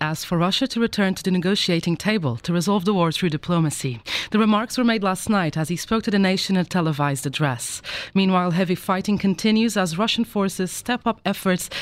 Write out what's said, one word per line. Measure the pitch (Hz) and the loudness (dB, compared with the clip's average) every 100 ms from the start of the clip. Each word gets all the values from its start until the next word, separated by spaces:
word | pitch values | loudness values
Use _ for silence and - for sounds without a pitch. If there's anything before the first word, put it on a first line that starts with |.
asked | 156 160 - | -2 -4 -2
for | 175 | 0
Russia | 175 - 262 | 2 0 -2
to | 233 | 0
return | 226 - 190 | 0 2 0
to | - | 0
the | 190 | 0
negotiating | 185 175 208 - 170 170 170 | 0 2 0 0 0 0 0
table | 202 214 147 113 | 0 0 0 -2
to | - | -2
resolve | 175 170 202 | 0 2 2
the | 180 | 2
war | 202 165 | 2 2
through | - 180 | 2 -2
diplomacy. | 151 - 175 156 - 139 117 - - - | -2 0 2 2 0 -6 -6 -8 -8 -2
The | 214 | 2
remarks | 220 208 240 - | 4 2 0 0
were | |
made | 240 226 | 2 2
last | 190 185 - | 0 -2 0
night | 208 165 160 | 0 2 -2
as | 160 | -2
he | 175 | -4
spoke | - 226 | -2 -2
to | 226 | 2
the | 202 | 2
nation | 190 190 - 185 | 4 2 2 0
in | |
a | 175 | 2
televised | 185 160 143 143 139 143 | 0 0 0 0 0 -4
address. | 131 147 120 - - - - - | -2 -2 -2 -6 -10 -10 -12 -2
Meanwhile, | 196 190 185 180 | 2 4 4 2
heavy | 170 180 | 0 0
fighting | 180 - 190 190 202 | -2 -2 -2 0 0
continues | 196 185 220 220 226 214 | 0 2 2 2 2 0
as | 185 160 | 0 0
Russian | 226 - 233 | 0 0 -2
forces | 208 196 - 185 | 0 -2 -2 -4
step | - - 247 233 | -4 -4 -2 -2
up | 220 | -2
efforts | - 196 190 180 - - | -4 -2 0 0 -2 -10